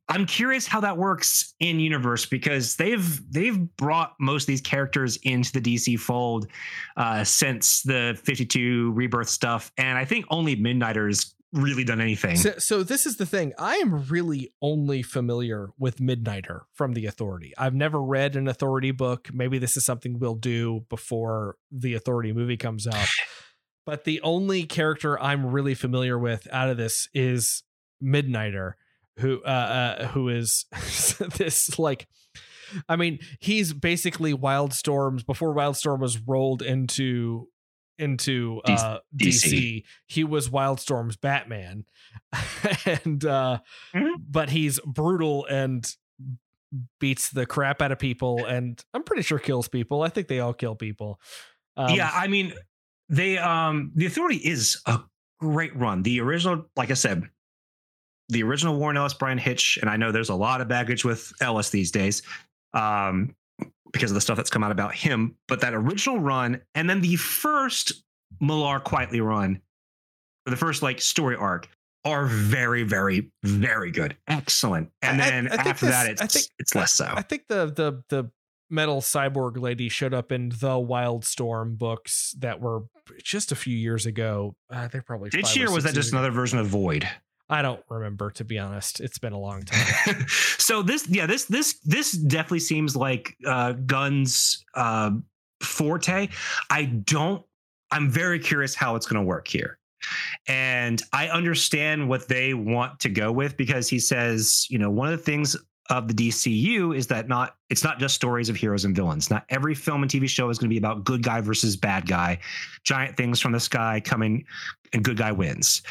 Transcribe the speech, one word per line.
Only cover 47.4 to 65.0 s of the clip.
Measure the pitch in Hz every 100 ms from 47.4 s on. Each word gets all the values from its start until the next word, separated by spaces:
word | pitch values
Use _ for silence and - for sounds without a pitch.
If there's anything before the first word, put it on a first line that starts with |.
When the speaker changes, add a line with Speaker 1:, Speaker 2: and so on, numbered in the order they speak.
| 123
Speaker 2:
crap | - 139 143
out | 143
of | 135
people, | 135 120 127 120
and | 113 123 123 117 -
I'm | 247
pretty | 330 339
sure | 160 147
kills | - 127 117
people. | 127 113 147
I | 165
think | 208 170
they | 127
all | 120
kill | - 120
people. | 107 110 107 104 101 - - - _ _ -
Um, | 131
Speaker 1:
Yeah, | 190 160
I | 170 196
mean, | 202 185 - - _ _ _ -
they, | 147 190 185
um, | 170 165 160 151 143
The | 151 180
Authority | 311 349 185
is | 151 143 107 - -
a | 117 - _ _ _
great | 160 151 160 135
run. | 117 92
The | 92 123
original, | 120 170 180 170 165
like | - 127
I |
said, | 131 117 87 - - _ _ _ _ _ _ _ _ -
the | 113
original | 110 143 165 147
Warren | 147 143
Ellis, | 143
Brian | - 135 127
Hitch, | 127 123 - -
and | 110
I | 110
know | 113
there's | 107 110
a |
lot | 92 110 131
of | 120
baggage | 123 120 120
with | 123 113 - -
Ellis | 127 110 104
these | 101 90
days, | 104 98 104 - - - _ _
um, | - 107 104 98 92 123 - _ - - _ -
because | - 113
of |
the | 98
stuff | - 113
that's | -
come | 113
out | 104
about | 101 101
him, | -